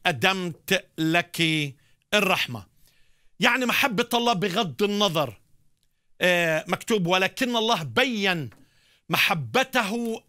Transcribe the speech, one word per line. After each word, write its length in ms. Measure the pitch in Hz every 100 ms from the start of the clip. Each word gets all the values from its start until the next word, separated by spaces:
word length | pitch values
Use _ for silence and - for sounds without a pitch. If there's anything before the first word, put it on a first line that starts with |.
| 180
أدمت 800 | 139 185 190 180 - - 190 - -
لك 440 | 160 165 165 - 165 156 143 127 _ _ _
الرحمة". 520 | 208 196 170 - 117 - _ _ _ _ _ _ _
يعني 260 | 240 240 247
محبة 440 | - 269 196 240
الله 200 | 240 240
بغض 500 | 214 196 185 202 123
النظر. 580 | 202 208 208 160 135 - _ _ _ _ _ _ _ _
آه، 440 | 180 175 170 156 170
مكتوب: 400 | 185 - 214 170
"ولكن 480 | 185 185 - 247 233
الله 280 | 220 233
بيّن 680 | 151 113 269 226 196 175 123 - - _ _ _ _
محبته 1120 | - - 190 120 226 262 247 208 233 233 226